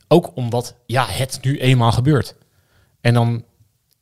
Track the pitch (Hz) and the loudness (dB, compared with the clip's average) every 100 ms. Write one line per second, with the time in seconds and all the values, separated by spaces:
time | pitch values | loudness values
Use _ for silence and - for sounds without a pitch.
0 | _ 175 - - 120 120 117 - - 127 | _ 2 2 -6 -4 -4 -6 -14 -4 -2
1 | 113 90 131 - 131 143 127 127 117 117 | -2 -4 -6 -6 -4 0 2 2 2 2
2 | 131 151 - - _ _ _ _ _ _ | 2 0 -2 -12 _ _ _ _ _ _
3 | 120 120 117 117 - _ _ _ _ _ | 0 2 2 -2 -10 _ _ _ _ _